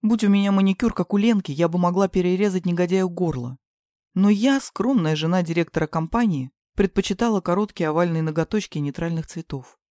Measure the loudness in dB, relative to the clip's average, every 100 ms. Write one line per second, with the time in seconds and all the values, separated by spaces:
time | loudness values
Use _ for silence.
0 | 2 2 4 4 4 4 2 2 0 0
1 | -2 2 2 0 -2 0 0 2 0 2
2 | 0 0 0 0 0 0 -2 -2 0 0
3 | -2 -2 -4 -4 -8 -12 _ _ _ _
4 | _ 0 4 4 2 2 -2 -4 0 2
5 | 0 0 0 -2 0 -2 -2 -2 -4 -4
6 | -2 0 0 0 -6 _ _ -2 0 0
7 | -2 -2 0 0 0 -2 -2 -4 -2 0
8 | 0 0 -2 -2 -2 -2 -4 -6 -6 -6
9 | -6 -6 -8 -12 -10 -12 -12 _ _